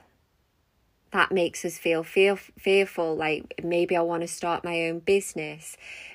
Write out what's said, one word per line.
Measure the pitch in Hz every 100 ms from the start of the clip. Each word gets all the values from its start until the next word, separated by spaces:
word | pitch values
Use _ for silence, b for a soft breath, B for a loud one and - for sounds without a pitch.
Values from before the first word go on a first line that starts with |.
| _ _ _ _ _ _ _ _ _ _ _
That | 196 -
makes | 185 170 - 175
us | 165
feel | 170 160
fear-, | 165 190 196 196
fearful, | - - 196 196 190 - 165 156
like, | 156 147 - -
maybe | 170 175 175 175
I |
wanna | 170 170 170
start | - 175 165
my | 175 170 165
own | 170
business. | 165 196 196 165 156 156 - - B B B